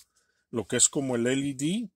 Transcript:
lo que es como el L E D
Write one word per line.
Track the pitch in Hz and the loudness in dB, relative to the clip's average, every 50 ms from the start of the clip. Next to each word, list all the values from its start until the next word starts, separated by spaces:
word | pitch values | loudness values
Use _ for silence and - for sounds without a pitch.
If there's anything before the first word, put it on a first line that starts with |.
| - _ _ _ _ _ _ _ _ _ | -18 _ _ _ _ _ _ _ _ _
lo | 123 117 98 | -6 -6 -4
que | - 123 | -2 2
es | 120 - - | 2 2 2
como | - 151 135 131 123 | 2 0 -2 -2 0
el | 117 117 | 0 2
L | 123 135 135 139 | 2 0 0 0
E | 143 135 | -2 -4
D | 127 139 160 190 240 233 - _ | -2 -2 -2 -2 -2 -4 -8 _